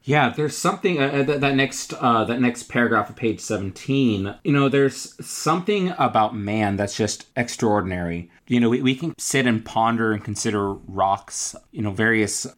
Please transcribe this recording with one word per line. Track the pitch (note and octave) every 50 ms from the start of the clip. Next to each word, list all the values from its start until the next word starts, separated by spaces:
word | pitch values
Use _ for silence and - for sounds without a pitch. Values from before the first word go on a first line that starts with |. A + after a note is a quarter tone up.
| -
Yeah, | C3 C#3+ D3+ C3+ A#2+
there's | A#2+ - D3+ C#3+ -
something, | - - B2+ - - - F#3+ F3 D3
uh, | C3+ C#3
uh, | C#3+ C#3 C#3
that, | C#3 D3 C3+ C#3
that | C#3 C3+
next, | C3+ C3+ C3+ - - - - D#3+
uh, | - C#3 B2 A#2 A2+ G#2+
that | G2 A#2+ B2+
next | B2+ A#2+ A#2+ - -
paragraph | - - B2 A#2+ A2 A2+ A2 G#2 -
of | -
page | - B2 A2+ G#2+ -
seventeen, | - - A2 G2+ G2 F#2+ F#2 - - - C3+ C#3 C3+ A#2+ G#2+ G2 G2 G2+ - - -
you | E3 C#3+
know, | C#3+ C#3 C3+
there's | C3 C#3 C#3 C3+ - - - - - - -
something | - - - - D#3 D#3+ F3+ F3 - G#3 G3+ F3+ F#3 F3+ -
about | C3+ A#2+ G#2 A#2 G#2+ G#2+ -
man | G#2 G2+ G2+ G#2+ A2+ G#2+ G2+ G2
that's | G2 G2+ G2+ -
just | - A2 G2+ - - - _ -
extraordinary. | B2+ A#2+ A#2+ - - A#2+ A2 G#2 G#2 F2+ F#2+ F#2 F2+ F2 E2+ E2+ E2+ F2 - _ _ _
You | - A#2+ B2
know, | A#2+ A2+
we, | A#2+ C3+
we | C#3 B2+ C3+
can | C3 E3+ E3 - -
sit | - - - C3+ B2
and | B2+ A2+ A2 A2
ponder | - - A2+ A2+ A2+ A#2 A2 A2+ A2 G#2+
and | G#2+ -
consider | A2+ G#2 - - A2+ G#2 G#2 G2+ G2 G2
rocks, | G2 - - F#2+ F#2+ F#2+ F#2+ G2 - - - - - - - - - - _
you | - D#3 G#2+
know, | G#2
various | F#2+ G2+ A2 A2+ A2+ A2 G#2+ G2+ - - - - -